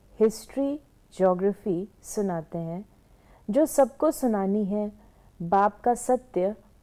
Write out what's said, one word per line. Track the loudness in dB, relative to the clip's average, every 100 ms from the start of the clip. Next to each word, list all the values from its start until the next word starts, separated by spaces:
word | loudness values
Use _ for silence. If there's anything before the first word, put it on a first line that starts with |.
| _ 2
history, | 2 2 -10 -4 -4 -4 -12 _ _ 0
geography | 2 4 0 -2 -4 -4 -6 _
सुनाते | -10 -4 -4 -4 -8 -8
हैं। | -8 -10 -12 _ _ _ _ -16 -2
जो | 2 2
सबको | 4 2 2 -2
सुनानी | 0 -2 0 0 0 -2
है, | -2 -6 -10 -20 _ _ _
बाप | 0 2 2 0
का | -2
सत्य | -2 0 -2 -2 -4 -4 -4 _ _